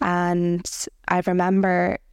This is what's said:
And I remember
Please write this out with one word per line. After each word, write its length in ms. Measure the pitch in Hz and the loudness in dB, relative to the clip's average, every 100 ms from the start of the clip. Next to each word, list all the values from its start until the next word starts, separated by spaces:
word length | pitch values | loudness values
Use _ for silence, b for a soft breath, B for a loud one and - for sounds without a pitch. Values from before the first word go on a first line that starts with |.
And 680 | 180 175 175 175 175 175 - - - _ - | -2 0 0 0 0 -2 -4 -10 -12 _ -2
I 120 | 180 180 | -2 0
remember 720 | 180 180 190 190 180 180 - _ | 0 2 2 2 2 0 -2 _